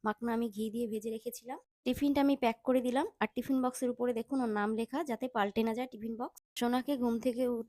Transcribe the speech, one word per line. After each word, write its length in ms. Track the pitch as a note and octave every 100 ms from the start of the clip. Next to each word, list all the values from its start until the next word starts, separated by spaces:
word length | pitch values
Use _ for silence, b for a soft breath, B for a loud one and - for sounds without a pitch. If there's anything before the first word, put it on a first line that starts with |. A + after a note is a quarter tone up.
মাখনা 260 | G#3+ G#3+ A#3
আমি 140 | A#3 A#3
ঘি 160 | G3+ A3
দিয়ে 160 | A3+ A#3
ভেজে 220 | G#3+ A3
রেখেছিলাম। 480 | A3 A#3+ A#3 A#3 D4+ _ _
টিফিনটা 380 | B3 B3 C#4+ C#4+
আমি 140 | C#4 C#4
প্যাক 220 | A#3 A3+
করে 180 | - B3+
দিলাম। 260 | B3 B3+ F4 _
আর 100 | G#3+
টিফিন 260 | - B3 C4
বক্সের 300 | B3+ B3+ B3
উপরে 220 | A#3+ B3
দেখুন 260 | A3+ A#3 C4+
ওর 100 | A#3+
নাম 180 | G#3 G#3
লেখা, 240 | A3 A3+ C#4
যাতে 220 | D4+ A3+ B3+
পাল্টে 320 | A3+ G3+ G#3+
না 100 | A3+
যায় 140 | A3 B3+
টিফিন 240 | A3 A3+ A3+
বক্স। 220 | C#4+ - _ -
সোনাকে 360 | A#3+ B3+ B3+ C#4
ঘুম 180 | A#3+ A#3
থেকে 220 | B3+ A#3 B3+
উ-, 160 | A#3